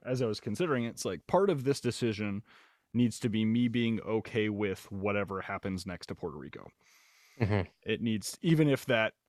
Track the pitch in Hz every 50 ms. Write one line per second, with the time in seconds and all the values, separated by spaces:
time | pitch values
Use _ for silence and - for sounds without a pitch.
0 | - 120 131 123 127 110 104 - - 120 104 - 180 165 139 123 117 117 - -
1 | - 110 90 78 - - - 180 196 202 170 139 123 135 139 - - 123 - -
2 | 123 117 104 98 107 104 98 101 - - - - - _ _ _ _ _ - 117
3 | 123 113 - - - 120 104 110 110 110 113 120 123 120 113 120 117 113 113 104
4 | - - 110 110 - - - 113 107 107 104 101 107 98 92 - - - 101 98
5 | 95 104 101 101 98 90 98 95 - - 98 95 - 101 95 92 - 98 87 -
6 | - - 98 - - 85 73 76 67 73 - - - - - _ _ _ _ _
7 | _ _ _ _ _ _ _ - 117 95 104 101 87 - _ _ - - 110 98
8 | 110 117 110 101 98 - - - - 170 160 151 156 147 139 - - - 123 113
9 | 110 107 - _ _